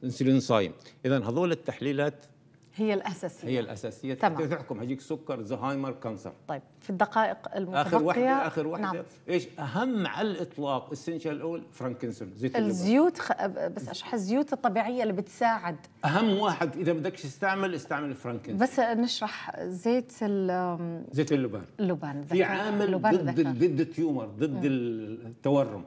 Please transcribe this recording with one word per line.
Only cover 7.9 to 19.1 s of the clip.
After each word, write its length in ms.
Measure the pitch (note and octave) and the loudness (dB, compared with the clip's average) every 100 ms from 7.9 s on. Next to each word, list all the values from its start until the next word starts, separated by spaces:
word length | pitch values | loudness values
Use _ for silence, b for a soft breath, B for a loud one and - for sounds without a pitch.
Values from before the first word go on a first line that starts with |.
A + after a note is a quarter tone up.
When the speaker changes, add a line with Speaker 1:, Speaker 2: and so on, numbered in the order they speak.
| E3+ | 4
Speaker 1:
واحدة، 440 | D#3 A#3+ B3+ C4+ A#3 | 4 4 4 4 2
آخر 200 | D#3+ D3+ | -2 -4
واحدة. 240 | F3 G#3 | -2 -2
Speaker 2:
نعم. 120 | F3 F3+ - - | -4 -8 -16 -2
Speaker 1:
إيش 180 | F3 - - | 0 0 -8
أهم 480 | D3 B2+ B3+ A#3 E3 | -4 0 0 0 0
على 240 | G#2+ G#3+ | 0 -2
الإطلاق؟ 600 | G3 F3 - C#3+ C3 - | -2 -4 -4 -2 -2 -4
essential 480 | C#3+ - E3 D#3+ D3 | -8 -6 -4 -4 -4
oil، 180 | D#3 E3+ - | -4 -6 -8
فرانكنسون، 580 | - B2+ A#2+ B2 G#2 G2 G2 | -8 -6 -4 -6 -6 -10 -4
زيت 200 | B2+ A#3+ | -2 2
اللبن. 140 | G#3+ | 2
Speaker 2:
الزيوت 480 | F#3 F#3 B3 E4+ F4 | 2 4 6 6 2
خ-، 280 | - - G3+ | -2 0 -2
بس 440 | F#3+ E3 F#3+ - | -2 -4 -4 -8
أشرح 240 | F#3 - | -10 -4
الزيوت 400 | A#3+ F#3+ B3 D4 | -4 2 2 2
الطبيعية 500 | C4 B3 G3 G#3+ B3 | 0 0 2 0 0
اللي 100 | A3 | 0
بتساعد. 600 | F#3+ G3+ - A#3 A3+ F3 D#3+ - - D3+ | 0 -4 0 2 2 -2 -6 -12 -4 2
Speaker 1:
أهم 320 | E3 A3+ G3 | 4 4 4
واحد 400 | G#3 E3 E3+ C3 | 4 2 0 0
إذا 160 | E3+ | 0
بدكش 300 | E3 D#3+ - | 2 0 -6
تستعمل، 520 | C#3+ C3+ G3 F#3+ F#3+ E3 | -10 -2 0 2 0 -2
استعمل 380 | - D3 D3 | -4 -4 -4
فرانكنسون. 440 | C3 A#2+ A#2+ - F#3+ | -6 -6 -8 -4 0
Speaker 2:
بس 220 | B3 - | 2 4
نشرح 840 | A#3 A3+ A#3+ | 2 4 0